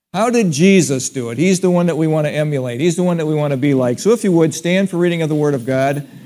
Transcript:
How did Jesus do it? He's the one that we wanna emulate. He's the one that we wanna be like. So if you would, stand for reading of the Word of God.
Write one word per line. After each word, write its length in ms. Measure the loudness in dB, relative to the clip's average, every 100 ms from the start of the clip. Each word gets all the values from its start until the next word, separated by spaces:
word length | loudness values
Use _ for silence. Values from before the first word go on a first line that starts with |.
| _
How 160 | -4 0
did 220 | 2 0
Jesus 580 | 4 4 6 4 -2 -4
do 220 | -8 -6
it? 80 | -2
He's 220 | 0 2
the 100 | 2
one 160 | 2 0
that 100 | 0
we 80 | 0
wanna 240 | 0 -2
emulate. 500 | -2 -2 -2 -4 -2
He's 160 | -2 0
the 60 |
one 160 | 0 0
that 80 | -2
we 80 |
wanna 240 | -2 -2 -2
be 160 | 0
like. 240 | 2 0 0
So 140 | 0
if 120 | 0
you 80 | 2
would, 200 | 2 2
stand 340 | 0 -2 0 0
for 60 | 0
reading 260 | 0 0
of 60 | -2
the 40 |
Word 220 | 0 0 -2
of 100 | -2
God. 420 | -2 0 -2 -8 -16